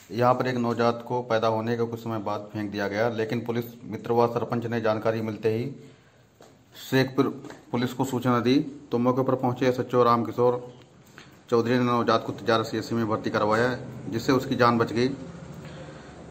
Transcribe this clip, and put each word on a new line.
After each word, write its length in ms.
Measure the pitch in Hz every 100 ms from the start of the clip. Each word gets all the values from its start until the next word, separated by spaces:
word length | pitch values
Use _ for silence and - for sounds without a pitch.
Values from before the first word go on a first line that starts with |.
| -
यहाँ 220 | 101 123
पर 140 | 127 127
एक 100 | 123
नवजात 460 | 117 117 117 117 -
को 140 | 123
पैदा 240 | 120 113 113
होने 280 | 110 113 117
के 80 | 117
कुछ 140 | 113
समय 200 | 113 113
बाद 300 | 101 107 -
फेंक 180 | 110 104
दिया 160 | 101 98
गया, 220 | 101 120
लेकिन 360 | 110 110 120 113
पुलिस 200 | 117 120 -
मित्र 300 | - 110 -
व 140 | 117 117
सरपंच 380 | 117 110 120 113
ने 160 | 117
जानकारी 400 | 110 110 113 113
मिलते 320 | 110 104 113
ही 160 | 110 139 - - - _ _ _ _ - _ _ -
शेखपुर 520 | - 131 131 143 123 - - - -
पुलिस 220 | 123 120
को 120 | - 131
सूचना 340 | 123 127 120
दी, 200 | 117 139 156 - -
तो 60 | 120
मौके 260 | 123 127
पर 120 | 135 131
पहुंचे 320 | 127 120 131
एसएचओ 360 | 123 120 123
रामकिशोर 580 | 120 117 110 113 123 123 - - - - - - - - -
चौधरी 280 | 117 113 123
ने 60 |
नवजात 400 | 123 120 113 113 -
को 60 |
तिजारा 320 | - 101 113
सीएससी 320 | 113 113 101 113
में 120 | 110
भर्ती 220 | 107 117
करवाया, 440 | 110 107 107 123 123 - - -
जिससे 220 | 117 -
उसकी 240 | 127 131 120
जान 220 | 120 117
बच 140 | 113
गई। 160 | 113 127 135 - - - - - - - - - - -